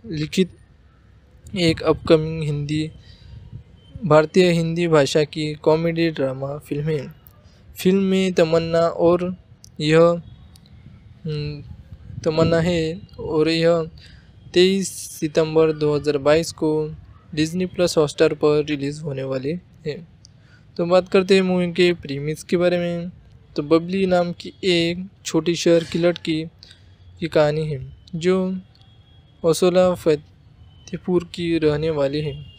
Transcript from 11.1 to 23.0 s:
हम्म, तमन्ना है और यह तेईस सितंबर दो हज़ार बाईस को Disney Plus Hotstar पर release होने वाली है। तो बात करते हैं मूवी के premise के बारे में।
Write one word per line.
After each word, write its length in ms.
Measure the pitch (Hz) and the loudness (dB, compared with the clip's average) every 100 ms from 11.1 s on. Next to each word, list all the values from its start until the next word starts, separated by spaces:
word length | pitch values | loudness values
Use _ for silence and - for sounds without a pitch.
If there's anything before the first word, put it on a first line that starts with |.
| - 160 | -14 -8
हम्म, 380 | 151 147 147 - - - - - - 165 | -8 -8 -10 -16 -20 -20 -20 -16 -6 -2
तमन्ना 340 | 160 165 165 | 2 2 2
है 420 | 165 175 160 180 - - | 2 0 -2 -6 -14 -14
और 300 | - 156 156 | -4 0 0
यह 400 | 165 165 170 160 - - - - - - | 2 2 2 -2 -12 -20 -20 -20 -20 -2
तेईस 360 | 175 185 196 185 | 2 4 2 -4
सितंबर 800 | - - - 156 160 156 156 160 | -10 -16 -8 -2 0 2 2 2
दो 240 | 151 151 147 | 2 0 0
हज़ार 220 | 143 143 | -2 0
बाईस 340 | 139 156 165 | 2 2 2
को 400 | - 156 156 156 156 - - - 151 | -4 -2 -2 -4 -10 -20 -20 -12 -4
Disney 300 | 160 175 185 | -4 -2 -6
Plus 320 | - 175 165 | -2 0 2
Hotstar 360 | 143 - 156 | 0 2 2
पर 320 | 151 151 151 151 | 4 2 2 0
release 340 | 147 139 147 | -4 -6 -8
होने 200 | 156 135 | -10 -8
वाली 360 | 135 135 135 175 - - 156 | -6 -4 -4 -8 -10 -12 -10
है। 200 | 139 170 _ - _ _ - _ - | -10 -14 _ -20 _ _ -20 _ -6
तो 80 | 170 | 2
बात 240 | 185 180 | 2 4
करते 260 | 196 185 190 | 0 4 4
हैं 60 | |
मूवी 300 | 185 180 175 | 4 0 -2
के 220 | 170 180 | 2 2
premise 500 | 170 143 139 147 156 | 2 -6 -6 -6 -8
के 140 | - 175 | -4 0
बारे 200 | 175 175 | 2 0
में। 340 | 175 170 | -2 -6